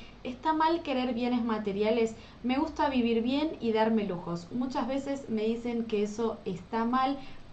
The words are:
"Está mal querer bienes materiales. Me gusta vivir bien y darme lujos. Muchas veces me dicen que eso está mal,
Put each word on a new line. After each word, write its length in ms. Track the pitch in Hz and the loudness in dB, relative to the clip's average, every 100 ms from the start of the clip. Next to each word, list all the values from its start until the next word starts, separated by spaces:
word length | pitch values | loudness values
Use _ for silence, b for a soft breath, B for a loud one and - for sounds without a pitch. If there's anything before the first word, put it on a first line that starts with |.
| B B | B B
"Está 280 | 247 247 320 | -10 -2 0
mal 280 | 311 320 339 | 4 4 2
querer 300 | 285 254 254 | 0 0 0
bienes 300 | 233 247 247 | 0 2 2
materiales. 720 | 226 214 208 196 220 240 226 B B B | 2 0 0 2 2 4 2 B B B
Me 160 | 240 269 | -2 0
gusta 300 | 320 - 285 | 0 2 2
vivir 340 | 247 233 226 | 4 4 2
bien 360 | 247 285 311 - | 2 2 0 0
y 120 | 233 | 0
darme 320 | 220 220 220 | 4 4 4
lujos. 420 | 190 170 170 170 - | 0 -4 -4 -6 -4
Muchas 360 | 247 262 294 233 | -4 -2 -2 -2
veces 420 | 277 277 269 - | -2 -2 -4 -4
me 140 | 220 | 0
dicen 420 | 220 233 240 233 | 0 0 -2 -2
que 180 | 226 202 | -2 0
eso 340 | 208 - 226 - | 0 0 -2 -2
está 400 | 196 175 - 226 | -6 -8 -4 -2
mal, 340 | 226 262 262 277 B B - | 2 2 2 -2 B B -10